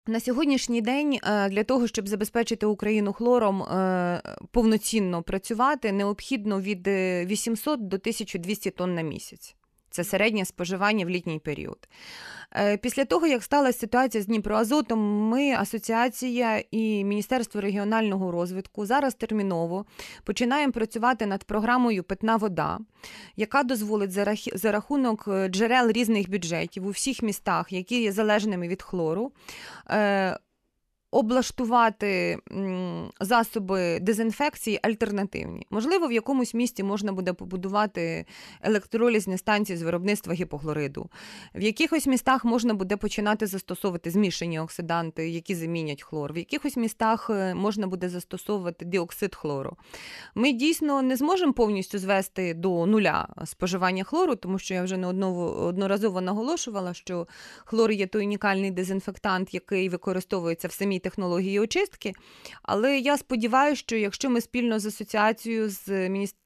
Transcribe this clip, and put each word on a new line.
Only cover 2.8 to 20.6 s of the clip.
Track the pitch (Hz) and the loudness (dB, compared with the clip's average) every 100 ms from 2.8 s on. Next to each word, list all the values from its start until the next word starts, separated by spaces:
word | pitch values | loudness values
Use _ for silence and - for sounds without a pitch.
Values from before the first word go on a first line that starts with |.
| 208 214 202 | 2 2 2
хлором, | 196 233 247 214 196 | 0 4 4 4 2
е, | - 185 185 185 175 175 - - - | 0 0 2 2 0 -2 -6 -14 -4
повноцінно | 247 220 220 - 220 190 175 | 4 4 4 2 0 0 -2
працювати, | 165 190 - 220 262 294 220 | -2 -4 -2 2 2 2 0
необхідно | 196 202 208 - 262 208 196 | 2 0 -2 -4 -4 0 -2
від, | 190 190 185 | -2 -2 0
е, | 196 185 180 175 | 0 2 0 0
вісімсот | 214 - 226 - 294 196 | -2 -2 -2 -2 -2 -2
до | 190 | -4
тисячі | - 226 208 - | -2 -4 -6 -6
двісті | 170 208 196 | -4 -4 -4
тонн | - 180 | -4 -2
на | 170 | -2
місяць. | 160 - - - - _ _ _ _ | -4 -6 -12 -18 -20 _ _ _ _
Це | - | -8
середнє | 175 190 214 214 | -2 0 2 2
споживання | 185 - 175 185 202 214 170 | -2 -4 -4 0 2 2 0
в | |
літній | 180 170 156 | -2 -4 -6
період. | 160 147 - - - - - - - - - - | -6 -6 -8 -12 -18 -20 -20 -18 -16 -16 -8 0
Е, | 202 202 | 2 2
після | 240 - | 0 0
того, | 269 349 320 | 2 4 4
як | 254 | 2
сталася | - 285 269 247 | 4 4 4 2
ситуація | 220 240 262 220 | 2 2 4 2
з | 196 | 0
Дніпроазотом, | 220 208 214 220 302 247 226 208 208 214 | 0 2 2 4 4 2 2 2 2 2
ми, | 247 285 | 2 2
асоціація | 254 202 220 - 226 247 - 254 240 233 214 - | 2 0 -4 0 2 2 0 -2 0 2 0 0
і | 220 220 208 | 0 0 2
Міністерство | 196 208 202 254 226 208 | 0 0 0 0 -2 -4
регіонального | 202 202 202 220 220 196 185 | -2 0 0 2 2 0 -2
розвитку, | 170 175 185 190 - 202 | -2 -2 -4 -8 -6 0
зараз | 269 269 | 2 2
терміново | - - 214 196 170 170 185 208 - - - | -2 -2 -2 0 0 -2 -4 -8 -14 -18 -10
починаємо | - 202 240 277 | -6 -2 2 2